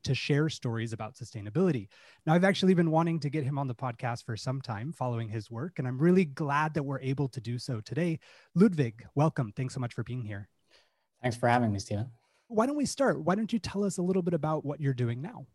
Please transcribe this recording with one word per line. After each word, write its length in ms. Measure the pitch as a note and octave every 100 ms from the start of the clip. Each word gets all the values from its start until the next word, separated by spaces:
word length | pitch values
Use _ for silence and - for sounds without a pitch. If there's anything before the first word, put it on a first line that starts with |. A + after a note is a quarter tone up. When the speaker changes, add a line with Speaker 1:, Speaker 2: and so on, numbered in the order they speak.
Speaker 1:
to 140 | - B2+
share 320 | - C#3+ D#3
stories 440 | - B2 A2+ A2+
about 220 | A2 G#2+
sustainability. 720 | - A2+ G#2+ G#2 G#2+ F#3 C3 G2 - - _ -
Now, 80 |
I've 80 | E3+
actually 320 | F#3+ F#3+ F#3+
been 160 | F3+ E3+
wanting 300 | D#3+ E3+ E3
to 100 | C#3+
get 140 | D#3
him 120 | C3+ C#3
on 120 | C#3
the 60 | A#2
podcast 480 | C3 A#2 B2 A#2+
for 120 | - A2
some 240 | - C3+
time 300 | B2 G#2 C3
following 360 | - B2+ A#2 A2+
his 200 | A2 G#2
work, 300 | A#2 D#3 -
and 80 | C3
I'm 100 | B2+
really 240 | E3+ F#3
glad 500 | E3 C3 D3 C#3+ D#3
that 80 | D3+
we're 160 | C#3 C3+
able 300 | C3 C#3 C3+
to 120 | -
do 160 | A2+ A#2+
so 240 | - A#2
today. 380 | - C3 F3 D#3+ - - _ E3+
Ludvig, 500 | A3 E3 A#2 G#2+ -
welcome. 380 | C#3+ D#3 - A2
Thanks 200 | - C3
so 60 | C3+
much 140 | A#2+
for 80 | -
being 220 | A2+ B2+
here. 240 | G#2+ G2+ G2+ _ _ _ _ _ _ _
Speaker 2:
Thanks 140 | B2 A#2
for 120 | A#2+
having 220 | A#2+ A#2
me, 80 | G2
Stephen. 320 | - G2+ A#2 - _ _ _
Speaker 1:
Why 180 | A3 B3
don't 100 | D4
we 80 |
start? 380 | B3+ - C4 D3
Why 120 | D#3+
don't 160 | G3+ A3
you 80 | A#3
tell 240 | - G3
us 140 | G3+ F3+
a 60 |
little 180 | F3 F#3+
bit 140 | F3
about 280 | E3 D#3 D#3
what 160 | C#3+ D3
you're 140 | C#3
doing 300 | B2+ A#2+ A#2
now? 240 | D3+ - C#3